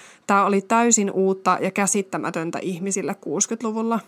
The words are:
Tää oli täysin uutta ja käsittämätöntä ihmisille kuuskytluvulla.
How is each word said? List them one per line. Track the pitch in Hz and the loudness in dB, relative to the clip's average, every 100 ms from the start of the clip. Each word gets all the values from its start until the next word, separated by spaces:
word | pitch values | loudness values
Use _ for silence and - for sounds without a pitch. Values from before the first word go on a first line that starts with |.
| - - - | -20 -8 0
Tää | 196 | 4
oli | 196 196 | 4 2
täysin | 196 233 240 233 196 | 2 2 4 2 2
uutta | 185 190 190 190 180 | 2 2 2 2 2
ja | 190 | 0
käsittämätöntä | 196 196 208 190 165 135 170 165 - | 0 0 0 -2 -4 -4 -4 -4 -6
ihmisille | 185 175 190 196 165 | -6 -6 -4 -4 -4
kuuskytluvulla. | 196 - 156 - 226 220 220 226 226 | -6 -4 -4 -4 -4 -4 -4 -2 -4